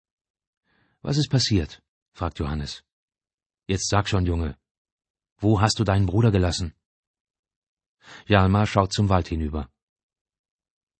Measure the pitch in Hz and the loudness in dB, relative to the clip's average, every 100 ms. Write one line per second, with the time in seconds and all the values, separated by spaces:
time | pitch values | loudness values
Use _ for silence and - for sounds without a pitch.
0 | _ _ _ _ _ _ _ _ _ _ | _ _ _ _ _ _ _ _ _ _
1 | - 143 143 127 - 101 73 - _ _ | -6 -4 -2 -2 0 0 -2 -10 _ _
2 | _ - 85 - 76 76 73 - _ _ | _ -8 -8 -6 -6 -6 -8 -12 _ _
3 | _ _ _ _ _ _ - 95 - 101 | _ _ _ _ _ _ -6 -6 0 0
4 | 101 98 90 85 82 - _ _ _ _ | 0 0 0 -2 -4 -8 _ _ _ _
5 | _ _ _ _ 104 107 110 - 101 98 | _ _ _ _ 0 2 2 0 0 0
6 | 95 92 117 101 90 78 85 - _ _ | 0 2 2 2 0 -2 -8 -12 _ _
7 | _ _ _ _ _ _ _ _ _ _ | _ _ _ _ _ _ _ _ _ _
8 | - - - 101 95 101 107 104 95 - | -20 -14 2 4 4 4 2 0 0 0
9 | 101 95 82 80 78 76 73 _ _ _ | 2 2 0 -4 -6 -6 -10 _ _ _
10 | _ _ _ _ _ _ _ _ _ | _ _ _ _ _ _ _ _ _